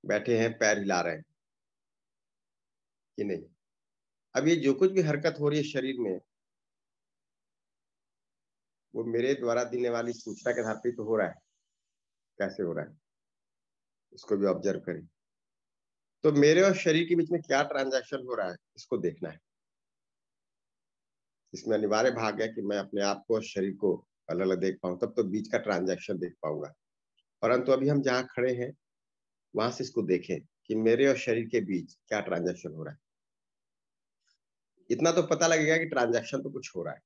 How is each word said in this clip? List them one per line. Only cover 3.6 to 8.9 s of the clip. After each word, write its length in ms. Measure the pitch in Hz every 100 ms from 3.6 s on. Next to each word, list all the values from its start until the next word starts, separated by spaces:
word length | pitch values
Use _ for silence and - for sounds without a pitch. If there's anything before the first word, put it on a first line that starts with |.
| _ _ _ _ _ _ _ 131
अब 120 | 147
ये 80 | 165
जो 180 | 135
कुछ 180 | 135 185
भी 100 | 190
हरकत 340 | 156 147 165 160
हो 100 | 147
रही 100 | 151
है 60 | 147
शरीर 340 | 135 131 127
में, 200 | 110 92 _ _ _ _ _ _ _ _ _ _ _ _ _ _ _ _ _ _ _ _ _ _ _ _ _ _ _